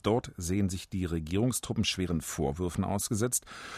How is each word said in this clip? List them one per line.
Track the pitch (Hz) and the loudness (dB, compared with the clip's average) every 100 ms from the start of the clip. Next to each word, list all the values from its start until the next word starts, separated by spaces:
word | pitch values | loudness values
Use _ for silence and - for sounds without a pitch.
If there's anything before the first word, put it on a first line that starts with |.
Dort | 101 120 - - | 2 2 0 -6
sehen | 85 98 95 | 0 2 2
sich | 95 - | 0 -4
die | 95 | -2
Regierungstruppen | 87 82 78 95 127 123 - 113 | 0 0 0 2 2 0 -2 0
schweren | 95 - 87 82 | 0 0 0 0
Vorwürfen | - - 69 76 90 101 | -2 0 0 0 -2 0
ausgesetzt | 90 101 - 107 123 - - - - | 0 -2 0 0 0 -2 -4 -14 -12